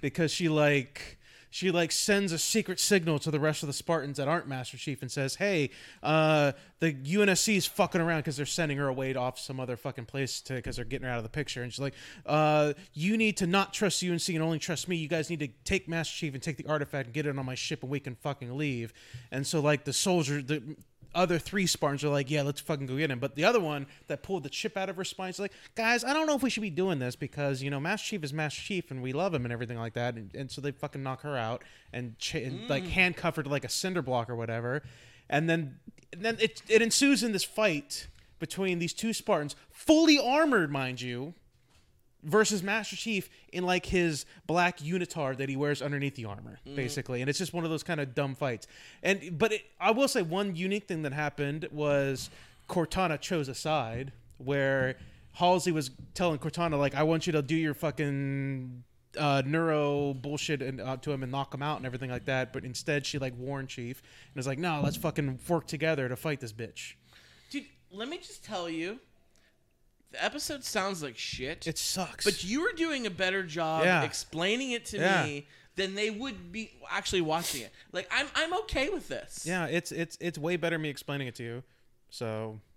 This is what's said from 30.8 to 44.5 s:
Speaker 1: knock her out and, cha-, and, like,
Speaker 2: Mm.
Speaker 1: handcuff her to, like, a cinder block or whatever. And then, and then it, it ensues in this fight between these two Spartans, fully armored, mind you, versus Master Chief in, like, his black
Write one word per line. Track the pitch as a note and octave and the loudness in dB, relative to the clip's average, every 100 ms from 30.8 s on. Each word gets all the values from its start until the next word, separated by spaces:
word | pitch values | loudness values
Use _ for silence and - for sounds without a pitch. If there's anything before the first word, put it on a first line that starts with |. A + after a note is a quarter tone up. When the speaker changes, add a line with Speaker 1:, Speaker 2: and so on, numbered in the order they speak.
| D3 C#3 | -8 -6
Speaker 1:
knock | C3+ C3 | -6 -6
her | D3 C#3 | -4 -2
out | A2+ B2 - - - | -2 -4 -10 -20 -12
and, | B2+ B2 A2 | -8 -8 -8
cha-, | - D#3+ | -6 -4
and, | B2+ - G#3+ | -4 -6 -2
like, | C#3 | -2
Speaker 2:
Mm. | F3+ | 0
Speaker 1:
handcuff | F3+ F3+ E3+ F3 D#3 | 2 2 2 -2 -2
her | |
to, | C#3+ | -2
like, | C#3+ | -2
a | B2+ | -2
cinder | - F#3+ F3+ | -4 -2 -2
block | C3 B2+ A2+ | 0 0 0
or | |
whatever. | A#2 A2+ A2+ A#2+ C#3+ - - - - _ | -4 -4 -4 -2 -4 -6 -20 -20 -20 _
And | C#3+ E3 | 2 4
then, | E3 D3 - - - _ | 2 0 -10 -20 -20 _
and | E3+ | -4
then | A3 A#3 | -4 2
it, | A3 - - | 0 0 6
it | A3 | 6
ensues | A3+ - C#4 C4 | 8 6 6 6
in | A#3 | 4
this | G3 | 0
fight | - - G#3+ D3+ - - - - - - | -2 2 4 4 -2 -10 -10 -18 -20 -10
between | E3 - F#3+ F3 | -8 -2 0 0
these | E3+ | -2
two | - A3+ | 0 -2
Spartans, | G#3+ - F3+ D3 - - | -2 2 2 2 -8 -18
fully | - - D#4 D#4+ D4 | -8 8 10 10 8
armored, | A#3 C#4+ D#4+ A#3 D#3 | 6 4 6 6 4
mind | C#3+ C3 B2+ | 0 -2 -4
you, | B2 A#2+ C#3+ F3 _ _ _ _ _ _ _ _ | -6 -4 -6 -10 _ _ _ _ _ _ _ _
versus | D#3 G#3 G#3+ G#3 | 2 4 4 2
Master | F#3+ A3 G#3 F#3+ | 0 -2 -2 -8
Chief | A3+ G#3 - - - | -2 -2 -4 -16 -10
in, | F3+ | -4
like, | F3+ F3+ - | 0 0 2
his | F#3 E3+ D3 - - | 2 2 0 -6 -16
black | - | 0